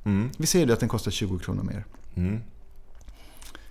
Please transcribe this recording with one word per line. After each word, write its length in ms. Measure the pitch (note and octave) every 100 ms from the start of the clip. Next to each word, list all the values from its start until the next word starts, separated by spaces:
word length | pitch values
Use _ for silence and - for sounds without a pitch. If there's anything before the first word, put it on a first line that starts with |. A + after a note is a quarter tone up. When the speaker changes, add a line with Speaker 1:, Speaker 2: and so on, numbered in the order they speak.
Speaker 1:
Mm. 260 | G#2 G2 A#2+ -
Speaker 2:
Vi 80 | D#3
säger 200 | F#3 D3
det, 60 |
att 80 | -
den 80 | A#2
kostar 220 | A2 G2+
tjugo 280 | F2+ G2 F#2
kronor 240 | - G2
mer. 220 | F#2+ - G2+ - -
Speaker 1:
Mm. 260 | - F2+ A2 A#2 - - - - - - - - - - - -